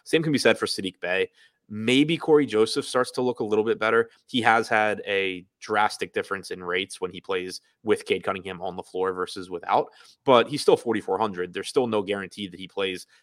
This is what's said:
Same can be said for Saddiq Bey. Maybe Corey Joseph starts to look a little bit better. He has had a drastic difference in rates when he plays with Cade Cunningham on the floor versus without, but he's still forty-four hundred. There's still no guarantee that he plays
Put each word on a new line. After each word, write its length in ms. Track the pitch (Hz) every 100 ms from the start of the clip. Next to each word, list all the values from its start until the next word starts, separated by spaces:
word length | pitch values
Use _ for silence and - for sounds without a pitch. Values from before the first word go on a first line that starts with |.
Same 220 | - 160
can 80 | 160
be 60 | 135
said 200 | 117 107
for 80 | 104
Saddiq 280 | - 95 -
Bey. 280 | 87 92 92 _ _ _ _
Maybe 480 | 104 110 131 151 165
Corey 300 | - 151 131
Joseph 400 | 107 110 143 135
starts 240 | 127 123
to 100 | -
look 180 | 123 120
a 40 |
little 200 | 110 107
bit 140 | 110 107
better. 300 | 110 113 113 _ _
He 140 | 127
has 260 | 117 113 110
had 360 | 110 107 101
a 400 | - 98 95 92 92 _
drastic 540 | - 107 107 - 92
difference 380 | 107 - 98 87
in 100 | 90
rates 380 | 90 90 98 -
when 100 | 90
he 100 | 90
plays 400 | - 95 90 - - _
with 240 | 107 101 -
Cade 160 | 95
Cunningham 400 | 98 95 95 90
on 140 | 92 90
the 80 |
floor 280 | - 92 95
versus 380 | 90 90 101 90
without, 380 | 87 - 117 - - - _
but 240 | - 123 -
he's 140 | 143
still 140 | - 170
forty-four 420 | 120 107 92 95
hundred. 340 | 110 87 90
There's 160 | 95 -
still 200 | 143 123
no 140 | 107
guarantee 460 | 95 101 95 - 98
that 100 | 90
he 100 | 92
plays 380 | - 98 92 - _